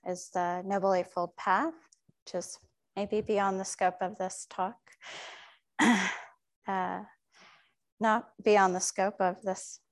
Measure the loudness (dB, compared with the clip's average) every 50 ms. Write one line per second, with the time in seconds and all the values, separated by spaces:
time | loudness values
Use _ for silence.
0 | _ -6 -8 -8 -8 -8 _ -4 -2 -2 -2 -4 -4 -2 -2 0 2 4 2 2
1 | 0 -2 -4 -4 -4 -4 _ -6 0 2 2 2 2 -2 -4 -8 _ _ -20 _
2 | _ _ _ _ _ -10 -8 -8 -8 -8 -14 -18 _ _ _ _ _ _ _ -8
3 | -6 -2 -2 -2 0 0 0 2 2 2 0 -2 -4 -6 -4 0 0 0 0 0
4 | -6 -6 -4 -6 -6 -6 -6 -10 -14 _ -6 -4 -4 -4 -4 _ _ -20 -20 _
5 | -18 -16 -14 -14 -14 -16 -16 -18 -20 -20 -20 _ _ _ _ 2 4 6 6 4
6 | 2 0 -4 -6 -12 -16 -20 _ _ _ _ _ _ -6 -4 -2 -2 -4 -4 -8
7 | -10 -14 -20 _ _ _ _ _ -20 -20 -20 _ _ _ _ _ _ _ _ _
8 | 2 2 2 2 0 -6 _ _ 4 6 6 8 6 6 4 0 -2 -4 -2 0
9 | -2 -2 0 0 0 0 0 -2 -4 -6 -6 -4 -6 -16 -16 -20 _ _